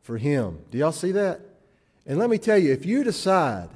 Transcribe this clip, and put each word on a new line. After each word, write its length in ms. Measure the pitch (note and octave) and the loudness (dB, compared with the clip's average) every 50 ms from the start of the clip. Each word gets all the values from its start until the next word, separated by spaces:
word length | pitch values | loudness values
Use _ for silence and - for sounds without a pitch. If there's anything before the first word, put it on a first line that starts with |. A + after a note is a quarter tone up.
for 160 | _ - A#2 | _ -8 -8
him. 420 | A2 A2+ D3 D3 C3+ A2+ F#2 E2 D#2 - - | -4 0 0 0 0 0 -2 -6 -10 -14 -8
Do 60 | - | -4
y'all 140 | B2 D3 D#3+ | 0 0 0
see 220 | D#3+ - - F3+ F#3+ | 0 -2 -4 -2 0
that? 280 | G3+ G3+ F#3+ E3+ - - - - _ _ _ _ _ _ _ _ _ _ | 0 0 -2 -4 -6 -12 -20 -20 _ _ _ _ _ _ _ _ _ _
And 140 | - C3+ E3 | -6 -2 0
let 100 | A3+ A#3+ | 2 2
me 80 | A3+ | 0
tell 220 | G#3+ - A3+ G#3+ G3+ | 0 2 4 4 4
you, 120 | F3 C#3+ | 4 4
if 140 | C3+ C3 C#3 | 2 0 0
you 180 | F3+ A#3 C#4 C#4+ | -2 0 0 0
decide 640 | A#3+ F#3 - - F#3+ F#3+ F#3 D#3 C3 G#2+ F#2 F2 E2+ - | 0 -2 -2 0 2 2 4 2 0 -2 -4 -8 -12 -16